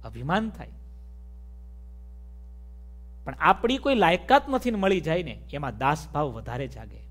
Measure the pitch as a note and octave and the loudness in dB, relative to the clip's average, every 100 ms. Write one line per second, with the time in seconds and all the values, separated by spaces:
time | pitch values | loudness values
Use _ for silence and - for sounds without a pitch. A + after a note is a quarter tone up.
0 | A2+ A2 C3 F#3+ A3 - - - - - | -12 -8 0 2 2 -6 -12 -14 -16 -16
1 | - - - - - - - - - - | -16 -16 -16 -16 -16 -16 -16 -16 -16 -16
2 | - - - - - - - - - - | -16 -16 -16 -16 -16 -16 -16 -16 -16 -16
3 | - - - C3+ F3+ F#3+ A#3 C4 C#4 B3+ | -16 -12 -10 4 6 6 4 2 4 6
4 | F3 F3 - C4+ C#4+ C4 B3 G#3+ F#3+ F#3+ | 6 6 6 6 6 0 0 2 4 4
5 | D3+ E3 D#3+ A2 - C#3 C#3 G#2+ C3 D#3 | 2 0 -2 -8 -8 -6 -4 2 2 2
6 | - D3 D3 A2+ A2 B2 C3+ A2+ A2 G2+ | 0 -2 -2 -2 -8 -6 -6 -8 -14 -14
7 | - | -16